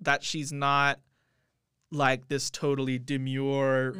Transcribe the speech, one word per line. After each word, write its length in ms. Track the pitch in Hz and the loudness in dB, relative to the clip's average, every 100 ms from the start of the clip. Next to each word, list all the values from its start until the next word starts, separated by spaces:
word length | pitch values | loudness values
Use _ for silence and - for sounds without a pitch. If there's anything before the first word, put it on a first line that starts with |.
that 220 | 156 139 - | 0 0 0
she's 260 | 160 143 | -6 -6
not, 480 | 143 139 143 143 139 _ _ _ _ _ _ _ _ - | -2 2 4 2 0 _ _ _ _ _ _ _ _ -8
like, 380 | 151 135 131 - | 0 2 2 -2
this 220 | 143 - | -4 -4
totally 500 | - 143 139 131 127 | -4 -2 0 0 -2
demure, 960 | 127 139 131 131 139 139 135 131 131 | -2 -4 -2 -2 0 2 2 2 0